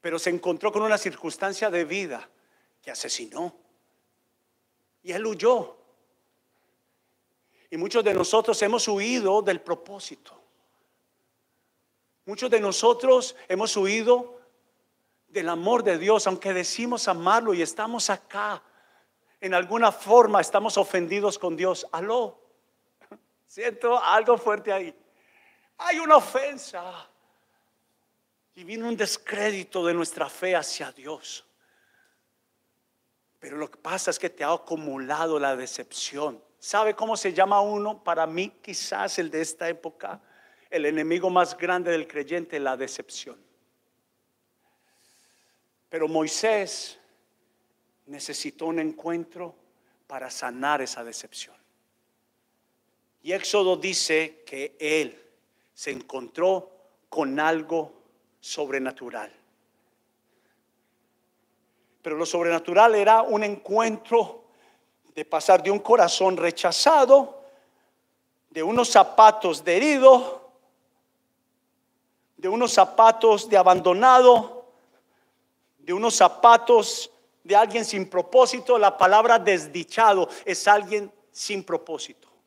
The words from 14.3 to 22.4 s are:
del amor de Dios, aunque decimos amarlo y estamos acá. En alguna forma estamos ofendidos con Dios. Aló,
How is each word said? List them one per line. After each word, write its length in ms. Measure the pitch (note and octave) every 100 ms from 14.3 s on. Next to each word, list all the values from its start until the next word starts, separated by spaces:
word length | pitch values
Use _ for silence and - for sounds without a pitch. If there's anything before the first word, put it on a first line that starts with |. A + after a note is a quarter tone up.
| - _ _ _ _ _ _ _ _ _
del 220 | G3+ E3+
amor 340 | E3+ F3+ A#3+
de 140 | G3+ E3
Dios, 280 | F#3+ G#3+ G3+
aunque 260 | F3+ G3
decimos 540 | F#3 F3 - A#3+ A#3+ -
amarlo 460 | E3+ F3 A3+ A3+
y 80 | F3+
estamos 480 | D#3+ - A3 A#3 -
acá. 540 | F#3+ _ G3+ G#3 G3 _ _ _ _ _ _ _ _
En 120 | F#3+
alguna 380 | F3+ F3+ A3+ A3+
forma 500 | - G3 A#3+ A3 G3+
estamos 360 | E3 G3+ A3 G3+
ofendidos 600 | F#3+ F#3 E3+ G3+ G3+ F#3+
con 180 | F3+
Dios. 300 | D#3+ F#3 F3 -
Aló, 480 | E3 G3 A#3+ G#3+ -